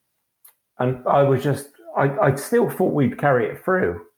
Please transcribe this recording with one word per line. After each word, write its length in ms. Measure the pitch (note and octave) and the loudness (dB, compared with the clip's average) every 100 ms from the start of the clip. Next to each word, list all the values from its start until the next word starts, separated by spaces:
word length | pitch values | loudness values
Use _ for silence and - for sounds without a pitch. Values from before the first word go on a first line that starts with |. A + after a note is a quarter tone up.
| _ _ _ _ - _ _ - | _ _ _ _ -20 _ _ -4
and 260 | B2+ B2+ - | -4 -2 0
I 160 | D3 | 4
was 200 | C#3 B2+ | 4 2
just, 260 | D3 C3 - _ - - | 0 -4 -6 _ -10 -2
I, 220 | C#3+ C#3+ | -2 2
I 180 | C#3+ C#3+ | 0 0
still 340 | - A#3+ F#3+ | 0 0 0
thought 240 | - F3+ | 0 -2
we'd 260 | D3+ B2 - | 2 0 0
carry 260 | C#3+ B2+ G#2+ | 0 2 0
it 180 | - | -6
through 380 | - F#3 - - - | -2 -2 -2 -4 -12